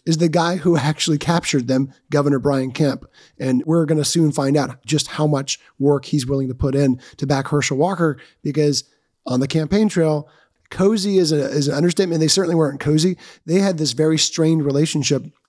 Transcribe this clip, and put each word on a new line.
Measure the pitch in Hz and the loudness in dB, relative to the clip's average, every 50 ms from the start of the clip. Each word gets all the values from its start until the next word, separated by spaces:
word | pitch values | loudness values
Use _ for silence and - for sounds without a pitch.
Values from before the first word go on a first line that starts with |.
| _ | _
is | - 165 156 | -2 0 0
the | 170 170 | 0 0
guy | 151 175 165 170 175 185 | 2 0 0 0 -2 -2
who | - 180 170 | 0 0 0
actually | 151 120 151 156 - - 170 156 147 | 2 0 -2 -2 -2 -2 -2 -2 -2
captured | - - 170 170 - - - 139 120 123 | 0 0 -2 0 0 -2 -2 -2 0 0
them, | 131 131 135 135 - _ _ - | 0 0 -2 -2 -6 _ _ -2
Governor | - 143 143 147 139 135 | 0 0 2 2 2 0
Brian | 123 143 139 135 131 131 123 | 0 0 0 0 -2 -4 -2
Kemp. | - 156 143 123 - - - _ - - - _ - | 0 0 0 0 -2 -8 -18 _ -20 -20 -20 _ -6
And | - 131 127 123 - | -2 0 0 0 0
we're | 156 160 170 165 | 0 0 2 2
gonna | 147 160 156 143 | 2 0 0 0
soon | - - 170 165 151 143 | 0 0 2 2 2 2
find | - 139 135 139 151 | 0 0 2 2 0
out | 139 131 123 - _ | 0 -2 -6 -12 _
just | 113 151 147 - - | -4 -2 -2 -2 -4
how | - - 151 | -4 -2 0
much | 151 147 135 135 135 - - _ _ _ - | 0 0 -2 -2 -4 -8 -10 _ _ _ -2
work | 135 143 143 139 - | 2 2 2 2 0
he's | - - 151 123 127 | -2 -2 -2 -2 -2
willing | 139 139 135 127 | -2 -2 -2 -4
to | 127 | -4
put | 123 - 139 131 | -4 -4 -2 0
in | 139 143 135 127 127 - - - - | 2 2 2 0 -2 -4 -12 -12 -8
to | - | -4
back | 135 143 135 131 - | -2 -2 -2 -2 -2
Herschel | 151 147 135 - 143 131 | -2 -2 -2 -2 0 0
Walker, | 151 180 196 165 170 160 139 - - - _ _ - | 0 0 0 0 -2 -2 -2 -4 -10 -20 _ _ -8
because | 147 135 151 151 147 143 127 - _ _ _ _ _ _ _ _ | -4 -2 0 0 0 0 -2 -4 _ _ _ _ _ _ _ _
on | - 127 127 | -4 -2 -2
the | 135 135 | -2 0
campaign | - 160 156 151 190 208 220 208 | -2 -2 0 0 2 2 2 2
trail, | - 180 165 156 151 147 143 - _ _ _ _ _ _ _ - | 2 0 0 0 0 -2 -4 -8 _ _ _ _ _ _ _ -10
cozy | - - 185 202 226 214 185 208 196 185 | -4 0 2 2 2 2 0 0 2 2
is | 180 151 | 2 2
a, | 160 147 139 135 | 2 0 0 -2
is | - 147 139 143 | -2 -2 0 0
an | 143 | 0
understatement. | 143 156 175 170 - 196 180 165 156 | 0 0 2 2 2 0 0 0 0
They | 156 151 | 0 2
certainly | - 190 190 165 175 | 2 2 0 2 2
weren't | 165 160 143 143 143 | 2 2 0 -2 -4
cozy. | - 147 151 156 156 185 180 - - - - - _ - | -2 0 2 2 2 0 -2 -4 -8 -18 -20 -16 _ -2
They | 165 190 | 0 2
had | 196 196 185 156 | 2 2 0 -2
this | 156 139 120 | -2 -2 -2
very | 117 156 156 160 151 | 0 0 2 2 2
strained | - - - - 160 160 165 160 147 | 0 -2 0 0 2 2 2 2 0
relationship, | 139 139 139 156 160 - 156 131 - 147 131 - - - _ _ | 0 0 0 0 0 0 -2 0 0 0 -2 -2 -6 -14 _ _